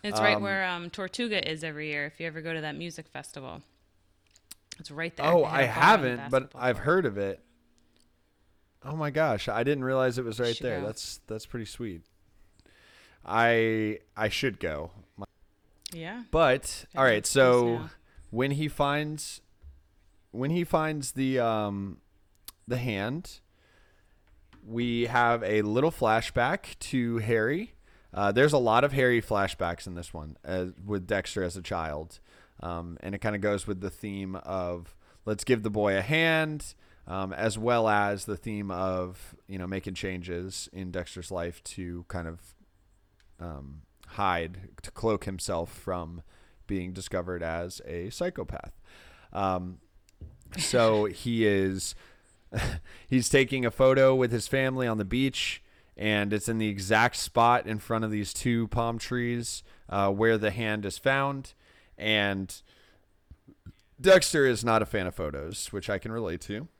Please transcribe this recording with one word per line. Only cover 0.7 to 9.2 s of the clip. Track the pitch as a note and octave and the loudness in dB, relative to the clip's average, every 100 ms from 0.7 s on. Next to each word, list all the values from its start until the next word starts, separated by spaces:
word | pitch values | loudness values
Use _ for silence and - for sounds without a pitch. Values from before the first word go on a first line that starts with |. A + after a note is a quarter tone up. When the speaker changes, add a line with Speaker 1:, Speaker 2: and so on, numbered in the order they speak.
| F3 F3 | -4 -8
Speaker 1:
Tortuga | - F#3 - A#3+ G#3+ - | -8 -8 -4 -2 -2 -2
is | D#3 | -6
every | D#3+ D3+ D3+ | -8 -8 -6
year | D3 D3 | -6 -6
if | - | -8
you | E3 | -10
ever | D#3 | -8
go | D#3+ | -8
to | D#3+ | -6
that | D3+ D3 | -6 -8
music | E3+ D#3+ D#3 | -10 -12 -14
festival. | - D3 - C3 D#2+ - _ _ _ _ _ _ _ _ - _ - | -16 -14 -14 -14 -14 -18 _ _ _ _ _ _ _ _ -20 _ -18
It's | D#3+ | -14
right | D3 E3+ - | -8 -8 -2
there. | D3 | 4
Speaker 2:
Oh, | F3 | 4
Speaker 1:
They | C3 | 4
have | |
Speaker 2:
I | C3+ | 2
Speaker 1:
a | B2+ | 0
bar | |
on | A#2 D#3 G#3+ | 6 6 8
the | C3 | 4
Speaker 2:
haven't, | B2 C#3 | -2 0
but | C3 | 0
Speaker 1:
basketball | C3+ A#2 | 0 -2
Speaker 2:
I've | B2 A#2+ | 0 0
Speaker 1:
court. | C3+ | 2
Speaker 2:
heard | F3+ D3+ | 2 2
of | G2+ | 0
it. | G2 F#2+ _ _ _ _ _ _ _ _ _ _ _ _ _ _ | -4 -4 _ _ _ _ _ _ _ _ _ _ _ _ _ _
Oh | C#3 D#3 | -10 -4
my | D3 | -2
gosh, | D3 | 2